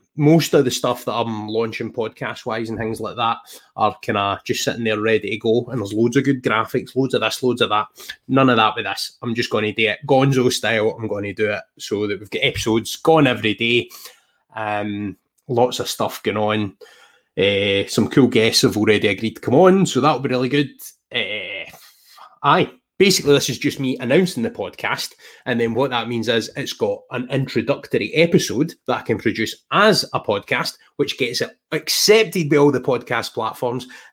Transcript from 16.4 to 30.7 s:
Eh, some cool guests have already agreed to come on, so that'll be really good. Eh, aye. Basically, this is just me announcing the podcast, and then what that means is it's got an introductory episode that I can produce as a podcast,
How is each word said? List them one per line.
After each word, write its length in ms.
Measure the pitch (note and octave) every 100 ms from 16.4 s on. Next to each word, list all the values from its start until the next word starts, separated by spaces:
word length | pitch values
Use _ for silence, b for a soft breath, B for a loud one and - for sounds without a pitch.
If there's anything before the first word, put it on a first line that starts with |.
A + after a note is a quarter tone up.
| G#2+ G#2+ G2+ - b b b b b -
Eh, 520 | G2 G2 G2+ G2 G2
some 200 | - G#2+
cool 200 | - B2
guests 340 | A#2 A2 -
have 140 | B2+ G2+
already 320 | G#2+ G#2 G#2+
agreed 260 | G2 A2
to 60 | -
come 140 | -
on, 300 | B2+ F#3 F#3+ F#3
so 140 | B2+
that'll 200 | C#3 C3
be 80 | C#3
really 200 | B2+ B2+
good. 220 | C#3+ C#3 - - - _
Eh, 540 | A#2+ G2 G#2 F#2+ G2 D#2+ - B B B B B B
aye. 300 | C#3+ E3 D#3+ - _ -
Basically, 360 | G3 F3+ C#3
this 180 | C#3+ -
is 80 | -
just 220 | C#3+ -
me 180 | C3 B2
announcing 460 | A#2+ D3+ F3+ -
the 60 | A2
podcast, 600 | - G2 - G#2 C3+ - _ B B B
and 140 | A#2+
then 140 | A#2
what 160 | A2+ C3+
that 160 | B2 A2+
means 220 | A#2+ A2
is 200 | A#2 A2 -
it's 160 | C3+
got 280 | - G#2+ G2+ -
an 180 | B2+ B2
introductory 840 | C#3 C3+ B2 A2+ C#3 - - G#2
episode 600 | D3+ E3+ E3+ - G2+ E3 - -
that 120 | A2+
I 40 |
can 160 | - A2
produce 460 | A2+ G#2 G#2+ - -
as 320 | D3+ G#3+ F3 -
a 60 | C3
podcast, 580 | - G2+ - B2+ E3